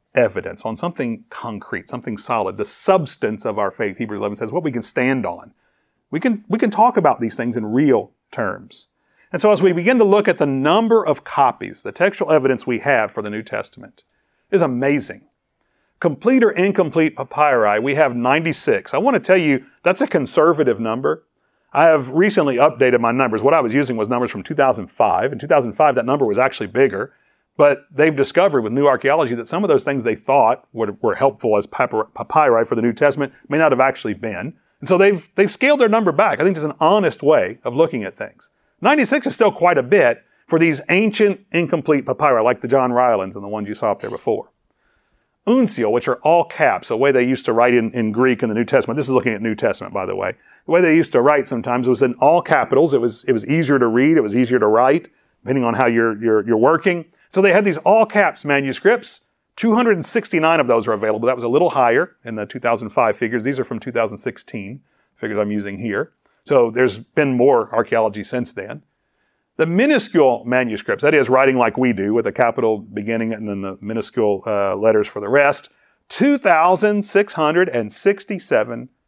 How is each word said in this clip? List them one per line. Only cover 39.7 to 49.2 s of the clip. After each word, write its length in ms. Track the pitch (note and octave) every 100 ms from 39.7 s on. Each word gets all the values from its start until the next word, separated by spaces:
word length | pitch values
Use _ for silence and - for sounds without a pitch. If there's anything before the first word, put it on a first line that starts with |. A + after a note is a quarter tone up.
| F3
a 40 |
bit 420 | - G3+ B2+ A2+ _ _ -
for 120 | E3
these 220 | E3 C3+ -
ancient, 580 | F3+ A3 G#3+ G#3 G3 _
incomplete 540 | E3+ E3 E3+ C3 C#3+ C3
papyri, 360 | B2 D3 A#2+
like 200 | A#2 A#2+
the 60 | A#2+
John 220 | C#3 B2+
Rylands 460 | A#2+ B2 G#2 F#2+ F#2+
and 80 |
the 40 | G2+
ones 200 | G#2+ G#2
you 60 |
saw 180 | G#2+ G#2+
up 80 | G2
there 100 | G#2+
before. 380 | - - G#2+ - _ _ _ _ _ _ _ _ _ -
Uncial, 440 | B3+ A#3+ - G#2+
which 160 | A#2 C#3
are 100 | A#2+
all 280 | D3+ E3+
caps, 440 | E3 - C#3+ G2+ -
the 80 | A2+
way 160 | C#3
they 120 | C3
used 220 | B2 C3 -
to 60 |
write 220 | A#2 B2
in, 160 | A#2+ A2+
in 200 | B2 A2
Greek 300 | G#2+ C3 A#2
in 60 | A#2
the 60 |
New 100 | G#2+
Testament. 320 | A#2 C3+ A#2 C3+
This 120 | C3
is 60 |
looking 180 | C3